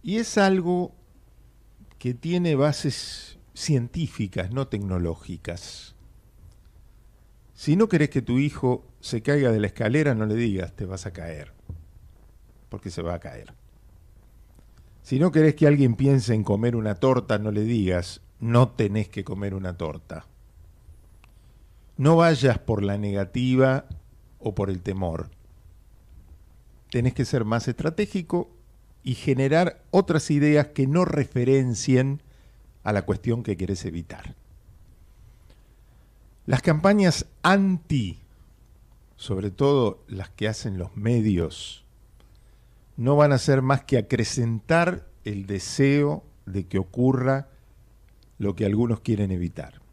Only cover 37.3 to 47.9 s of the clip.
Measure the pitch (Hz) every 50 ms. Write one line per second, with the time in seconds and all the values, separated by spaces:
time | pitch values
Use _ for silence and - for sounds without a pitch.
37.3 | - - - 175 190 202 196 196 185 175 - - 156 135 110 87 - - - _
38.3 | - _ - - _ _ - _ - - - _ - _ _ _ _ _ - -
39.3 | 104 95 98 101 92 - 143 139 143 139 123 104 95 - - - 110 95 95 -
40.3 | - - 107 107 110 - - 113 95 92 87 - - 104 104 113 123 117 107 110
41.3 | 101 87 85 78 - - - - - - _ _ _ _ - _ - - - _
42.3 | - - - - - _ _ _ _ _ _ _ _ - 117 127 143 147 147 143
43.3 | 139 127 - - 139 135 131 131 139 131 - - 135 120 104 - - 117 113 -
44.3 | - - 120 117 117 110 - - 160 170 170 180 180 85 - - - - - 107
45.3 | 104 98 95 95 101 95 - - - - 139 139 139 147 147 143 156 180 - -
46.3 | - - _ - 92 98 87 - - 98 95 - - 120 123 127 135 127 123 131
47.3 | 135 139 139 - - - _ - _ - - _